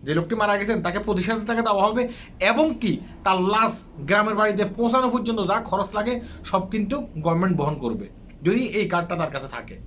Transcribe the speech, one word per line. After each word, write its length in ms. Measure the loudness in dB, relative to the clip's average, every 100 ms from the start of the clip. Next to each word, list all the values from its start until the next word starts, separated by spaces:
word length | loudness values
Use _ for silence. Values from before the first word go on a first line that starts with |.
যে 100 | 0
লোকটি 220 | 0 0 0
মারা 220 | 2 2
গেছেন, 240 | 0 0
তাকে 180 | 0 -2
পঁচিশ 300 | -2 0 0
হাজার 160 | -2 0
টাকা 160 | 0
দেওয়া 260 | 2 4 4
হবে। 200 | 2 -2 -4 -16 -2
এবং 360 | 2 4 4 2
কি 180 | 0 -2 -4 -4
তার 180 | 0 2
লাশ 480 | 2 2 2 -2 -12 -12
গ্রামের 380 | 2 2 4 2
বাড়িতে 300 | 2 2 -2
পৌঁছানো 440 | 0 2 4 4
পর্যন্ত 300 | 2 0 -2
যা 220 | 0 0 0
খরচ 300 | -2 0 -2
লাগে, 240 | -2 -2 -6 -14 -2
সব 240 | -2 0
কিন্তু 380 | -2 0 -2 -4 -2
গভর্নমেন্ট 360 | 0 2 2 2
বহন 180 | 0 -2
করবে, 340 | -4 -4 -8 -14 -20 -4
যদি 200 | 0 2 0
এই 240 | 0 0
কার্ডটা 260 | 0 -2 -2
তার 160 | -2
কাছে 160 | -4 -8
থাকে। 260 | -10 -12 -16